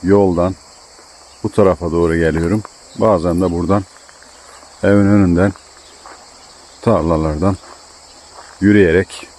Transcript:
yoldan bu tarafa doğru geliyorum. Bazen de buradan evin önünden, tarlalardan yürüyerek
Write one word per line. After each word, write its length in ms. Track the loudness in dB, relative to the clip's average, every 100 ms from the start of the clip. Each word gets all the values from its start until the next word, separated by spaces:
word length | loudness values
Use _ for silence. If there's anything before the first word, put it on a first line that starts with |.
yoldan 520 | 2 2 2 0 -2 -4 -16 -20 -20 -20 -20 -20 -20 -12
bu 100 | -8
tarafa 400 | 0 0 0 -2
doğru 240 | -2 0 0
geliyorum. 460 | 0 0 -2 -4 -6 -20 -20 -4
Bazen 440 | 0 0 -2 -2
de 120 | -2
buradan 320 | -4 -2 -2 -4 -16 -20 -20 -20 -20 -20 -20 -20 -4
evin 260 | 0 2 2
önünden, 440 | 2 2 0 -2 -4 -20 -20 -20 -20 -20 -20 -20 -20 -20 -20 -20 -8
tarlalardan 760 | -2 0 0 -2 -2 -2 -2 -4 -10 -20 -20 -20 -20 -20 -20 -20 -20 -2
yürüyerek 680 | 2 4 4 2 -2 -10 -20